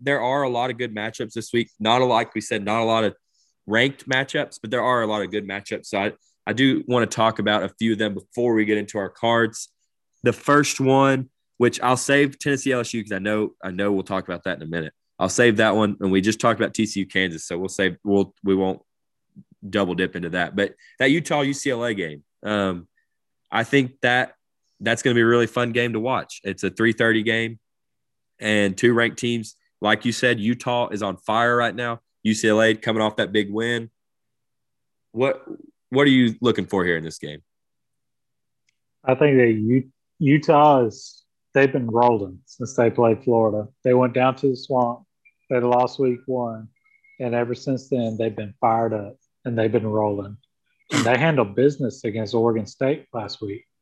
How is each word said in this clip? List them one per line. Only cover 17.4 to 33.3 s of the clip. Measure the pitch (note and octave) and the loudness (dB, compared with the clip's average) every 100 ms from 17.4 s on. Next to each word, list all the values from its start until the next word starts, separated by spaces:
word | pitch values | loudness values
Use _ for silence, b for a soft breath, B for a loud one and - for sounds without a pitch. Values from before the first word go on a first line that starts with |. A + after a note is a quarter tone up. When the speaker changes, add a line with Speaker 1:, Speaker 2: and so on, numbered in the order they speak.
Speaker 1:
so | - F2 | -10 -8
we'll | F#2+ | -6
save, | - F#2+ E2+ | -2 -2 -2
we'll, | G#2 G2+ G2 _ | 0 2 0 _
we | G2 | -2
won't | F#2+ F#2+ - _ _ _ _ _ - - _ G2+ | 0 0 -4 _ _ _ _ _ -20 -20 _ -6
double | G2+ F2+ F2 | -2 -2 -2
dip | F2+ | -4
into | F2+ E2+ | -4 -6
that. | F2+ E2 | -4 -4
But | G2 G2+ - b b | -2 -4 -6 b b
that | C3+ | 0
Utah | E3 D3 D3+ | 0 0 -2
U | C#3 | -2
C | C#3 C#3 | -4 -4
L | A#2+ | -4
A | A#2+ | -4
game, | G2 E2 D2 _ _ | -4 -8 -10 _ _
um, | G#2 G#2 F#2+ F2 E2+ _ _ _ _ _ _ | -4 -2 -2 -4 -12 _ _ _ _ _ _
I | A2 | -4
think | A2+ C#3 B2+ - | 0 0 0 -2
that | B2 B2 B2+ _ _ _ _ - | 0 0 -2 _ _ _ _ -8
that's | A2 A#2 | -4 0
gonna | C3 | 2
be | A#2+ | 4
a | A2+ | 4
really | A#2+ A2+ | 4 2
fun | B2 A#2+ | -2 -2
game | A#2+ A#2+ | -2 -2
to | A2 | -2
watch. | A#2+ A#2 - - | -4 -4 -6 -10
It's | G2 F#2+ | -10 -6
a | F#2+ | -6
three | - A#2 | 0 2
thirty | A2 A2+ A2+ | 2 2 2
game, | A2 A2+ A2+ A2+ _ _ _ _ _ _ _ - | 0 -2 -4 -10 _ _ _ _ _ _ _ -8
and | G#2+ G#2 G2+ F#2 | 0 2 2 2
two | B2+ | 2
ranked | A#2 A#2 - | 4 0 -2
teams. | A#2+ A#2+ G#2 - _ - | -4 -4 -8 -18 _ -4
Like | G#2 A2 | -2 0
you | A#2+ | -2
said, | - B2 A#2+ | 0 0 0
Utah | G#2+ A#2+ B2+ B2 - | -2 -2 -2 -2 -2
is | G2+ | -4
on | G2+ F2+ | -6 -6
fire | - A2 A#2+ A#2+ | -2 0 2 0
right | A#2 | -2
now. | G#2 A#2+ A#2 _ _ | -4 -8 -8 _ _
U | G#2+ | -4
C | G#2+ A2 | 0 2
L | G#2+ | 4
A | A2+ A2 | 4 2
coming | A#2 A2 | -2 0
off | G#2+ A2+ | 0 -2
that | G2 | -2